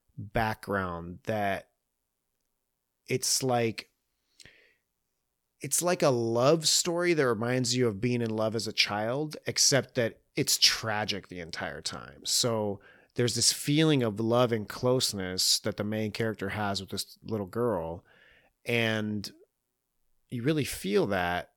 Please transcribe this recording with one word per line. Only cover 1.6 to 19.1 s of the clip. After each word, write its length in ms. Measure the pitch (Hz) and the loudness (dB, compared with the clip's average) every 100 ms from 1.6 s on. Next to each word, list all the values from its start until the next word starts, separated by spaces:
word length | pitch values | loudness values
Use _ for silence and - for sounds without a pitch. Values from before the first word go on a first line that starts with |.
| - _ _ _ _ _ _ _ _ _ _ _ _ _ - | -8 _ _ _ _ _ _ _ _ _ _ _ _ _ -6
it's 360 | 127 - - | -4 0 0
like, 460 | 131 120 117 104 - _ _ _ _ - - _ _ _ _ _ _ _ _ _ _ _ | 2 2 0 -2 -12 _ _ _ _ -20 -20 _ _ _ _ _ _ _ _ _ _ _
it's 200 | 139 - | -4 0
like 220 | 175 180 | 0 2
a 60 | 156 | 2
love 580 | 120 117 117 135 165 156 | 4 2 4 4 4 4
story 460 | - 180 170 175 | 2 0 0 2
that 140 | 156 131 | 4 2
reminds 480 | 107 117 127 117 123 | 2 0 0 0 2
you 120 | 120 | 2
of 140 | 98 | 2
being 200 | 123 120 | 0 0
in 80 | 113 | 0
love 260 | 110 110 110 | 0 0 -2
as 120 | 104 | -2
a 60 | |
child, 640 | - - 104 110 135 156 - - | 0 0 0 -2 -2 -6 -8 -4
except 500 | - - 135 123 - | 2 4 4 2 -2
that 220 | 113 - _ - | -2 -4 _ -4
it's 220 | 135 - | -2 4
tragic 680 | - - 113 107 107 101 - | 4 4 -2 -2 -2 -6 -8
the 120 | 90 | -12
entire 420 | 82 - 90 73 | -10 -8 -8 -8
time. 400 | - 71 60 71 - | -10 -10 -14 -12 -2
So 540 | - 123 110 104 98 - - _ - | 0 0 0 -2 -4 -12 -20 _ 0
there's 200 | 120 120 | 0 2
this 180 | - | 2
feeling 500 | - - 147 160 143 | 2 2 4 6 4
of 160 | 117 101 | 2 0
love 320 | 113 120 123 | 2 4 4
and 160 | 113 101 | 2 -4
closeness 920 | - 123 127 - 101 92 92 - - | -2 2 2 0 -2 -4 0 2 2
that 180 | 110 - | 0 -4
the 60 | |
main 280 | 104 110 110 | -4 -2 -2
character 380 | - 113 104 98 | -2 -4 -2 -4
has 320 | 107 101 101 | -4 -2 -4
with 80 | 95 | -6
this 280 | 98 - - | -8 -10 -14
little 220 | - 107 92 | -6 -6 -4
girl. 580 | 113 120 92 80 87 - _ - _ _ _ - | -2 0 0 -4 -8 -14 _ -20 _ _ _ -2
And 640 | 117 113 110 107 | 0 2 0 -2